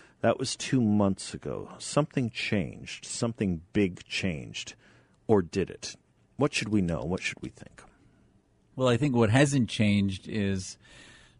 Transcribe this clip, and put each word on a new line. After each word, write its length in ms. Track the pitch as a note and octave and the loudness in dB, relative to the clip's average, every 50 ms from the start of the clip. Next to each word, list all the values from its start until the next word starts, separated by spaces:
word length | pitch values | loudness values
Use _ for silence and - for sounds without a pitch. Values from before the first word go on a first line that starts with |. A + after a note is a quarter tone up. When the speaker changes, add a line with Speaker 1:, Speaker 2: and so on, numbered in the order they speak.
| - - _ _ | -20 -20 _ _
Speaker 1:
That 180 | - A2+ - - | 0 0 2 0
was 160 | C3+ B2 - | -2 -6 -6
two 240 | - - - C#3 C3 | -8 -4 0 2 2
months 540 | A#2 G#2+ G#2 G#2 G2+ G2 F#2+ - - - - | 4 4 4 4 4 2 0 -2 -6 -10 -12
ago. 380 | - - D2 A#1 G1+ - - - | -10 -8 -8 -8 -8 -10 -12 -14
Something 520 | - - - - D3 D#3 - - D3 B2 A2 | -14 -10 -4 -2 -2 -2 -2 -2 -4 -4 -4
changed. 760 | - - - - A2 G2+ D#2+ B1 - - - - - - - | -4 -6 -4 -2 -2 -2 -2 -4 -8 -12 -14 -16 -16 -14 -14
Something 600 | - - - A#2+ A#2 - - A2 F#2+ F2 D#2+ F2 - - | -12 -8 -4 -4 -4 -2 -2 -2 -2 -2 -4 -6 -2 0
big 320 | G#2 G2+ F2+ F2 - - | 2 2 0 0 -6 -12
changed. 680 | - - - - F#2+ D#2+ C#2+ A#1+ G#1+ G#1+ - - - - - _ _ _ _ _ _ _ _ _ | -10 -6 -4 -4 -4 -4 -6 -8 -12 -12 -12 -12 -14 -16 -20 _ _ _ _ _ _ _ _ _
Or 140 | - A2 G2+ | 4 4 4
did 280 | F2 D#2+ - G2 E2+ - | 4 2 0 -2 -2 -2
it? 280 | - - - - - - _ _ _ _ _ _ _ - | -4 -10 -14 -16 -16 -18 _ _ _ _ _ _ _ -2
What 140 | C3+ D3 - | 0 0 0
should 160 | - - G#2 | -2 -2 0
we 140 | G#2+ G#2 F#2 | 2 2 2
know? 180 | E2+ E2+ B1 | 2 0 -2
What 220 | A#1+ D#2+ F#2 F#2 - | -2 -4 -4 -4 -4
should 180 | - - - | -6 -8 -10
we 80 | - - | -12 -14
think? 320 | - - - - _ - - - _ _ _ _ _ _ _ _ _ _ _ _ _ _ _ _ _ | -14 -16 -20 -20 _ -20 -20 -20 _ _ _ _ _ _ _ _ _ _ _ _ _ _ _ _ _
Speaker 2:
Well, 120 | C3 B2+ | 0 2
I 80 | B2 A#2+ | 2 4
think 200 | A2+ D3 D3 B2 | 4 2 4 4
what 160 | A#2 A#2 G2+ | 4 6 6
hasn't 400 | A2+ C3 D3 C#3+ C#3+ C#3 A#2 - | 6 6 6 6 4 2 2 2
changed 560 | - - A2 G#2 G2+ G2+ G2 G2 F#2+ F#2 - | 2 2 2 4 4 4 2 0 -2 -4 -8
is, 500 | - - A2 G2+ G2 G2 F#2+ F#2+ - - - _ - - - - - - - - - _ _ | -6 -4 -2 0 0 -2 -2 -6 -8 -14 -18 _ -20 -20 -20 -20 -20 -20 -20 -20 -20 _ _